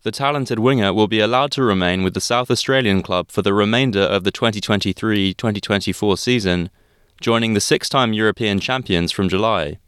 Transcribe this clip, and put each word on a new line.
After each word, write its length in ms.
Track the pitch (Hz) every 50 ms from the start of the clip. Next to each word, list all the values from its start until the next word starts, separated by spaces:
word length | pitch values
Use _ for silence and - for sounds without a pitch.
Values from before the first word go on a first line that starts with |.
The 80 | _ 113
talented 480 | 107 - 139 139 147 143 131 - 123 110
winger 360 | 110 127 139 127 104 98 92
will 140 | 107 107 98
be 120 | 110 110
allowed 300 | 104 104 117 127 139 147
to 120 | - -
remain 400 | 131 117 101 95 92 87 90 92
with 120 | 95 95 87
the 80 | 95
South 280 | - - 120 120 123 -
Australian 520 | 123 113 - - 135 135 127 104 98 95
club 280 | 90 - 95 90 85 _
for 120 | - -
the 100 | 92 101
remainder 480 | 98 101 104 107 113 123 135 131 101 98
of 240 | 98 78 101 98 90
the 60 | 98
twenty 320 | - - 127 113 104 107
twenty-three 720 | - - 107 98 - 101 92 - - 113 107 104 95 95 90
twenty 260 | - - 113 104 101
twenty-four 560 | - - 104 98 - - 92 - - 104 98
season, 540 | 90 - 123 123 123 98 92 90 90 85 85 _ _ _ _ _ _ _ _ _ _
joining 320 | - 113 117 113 117 113
the 80 | 110 101
six-time 540 | - - 151 - - - - 139 127 117 107
European 460 | 107 110 107 98 - 117 107 101 98
champions 520 | - - 127 131 123 - 95 85 85 85
from 160 | - - 98 92
July. 480 | 90 95 107 113 110 92 78 73 80 - _